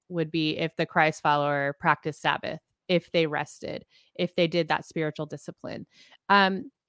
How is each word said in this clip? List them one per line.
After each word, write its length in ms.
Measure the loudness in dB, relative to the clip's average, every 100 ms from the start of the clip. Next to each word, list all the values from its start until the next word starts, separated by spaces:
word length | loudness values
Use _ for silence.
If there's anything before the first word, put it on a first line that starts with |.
| -8
would 220 | -4 -2
be 280 | 0 -2 -2
if 180 | -4 -4
the 100 | 0
Christ 360 | 2 2 2
follower 520 | 2 2 2 0 -2 0
practiced 400 | 2 2 -2 -2
Sabbath, 400 | 0 0 -4 -10 _ _ 0
if 220 | 0 0
they 140 | 0 0
rested, 600 | -2 -6 -10 -10 -12 -14 _ _ -6
if 180 | -4
they 120 | 0 0
did 220 | 0 0
that 160 | -2
spiritual 400 | -4 -6 -4 -6 -10
discipline. 600 | -10 -14 -14 -12 -12 -14 _ -20 -8 2
Um, 420 | 4 4 0 -8 _